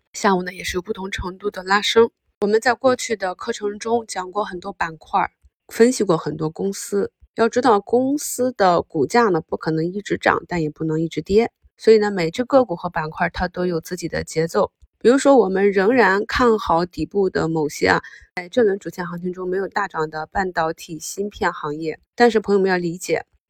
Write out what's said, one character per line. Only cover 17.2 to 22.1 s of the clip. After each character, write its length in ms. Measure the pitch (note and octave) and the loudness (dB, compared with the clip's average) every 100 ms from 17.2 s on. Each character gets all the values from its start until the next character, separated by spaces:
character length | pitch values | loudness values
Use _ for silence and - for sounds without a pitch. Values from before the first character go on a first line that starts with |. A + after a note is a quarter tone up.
| F#3+ | 0
的 180 | E3+ D#3+ | 0 -2
某 220 | D#3+ D#3 | 0 -2
些 200 | - F#3 | 0 0
啊， 140 | E3+ - - _ - | 0 -2 -16 _ -14
在 120 | F3 | -4
这 140 | - | 2
轮 160 | G#3+ G3 | 2 0
主 100 | E3 | -6
线 180 | F3 F3 | -8 -8
行 140 | F3 | -6
情 140 | F3+ | -8
中 120 | F3+ F3+ | -6 -4
没 120 | F#3 | -4
有 100 | F#3+ | -4
大 180 | G#3 G3 | -4 -4
涨 220 | E3 D#3 | -4 -6
的 160 | D#3+ | -6
半 260 | D#3 G3+ F#3+ | -8 -4 -4
导 220 | F3 D#3+ | -2 -2
体 260 | E3 - D#3+ | -4 -12 -12
芯 300 | - - G3+ | -10 -8 -8
片 240 | - F3 | -4 -4
行 240 | E3+ D3+ D3+ | -4 -8 -6
业。 240 | D#3+ - _ | -8 -10 _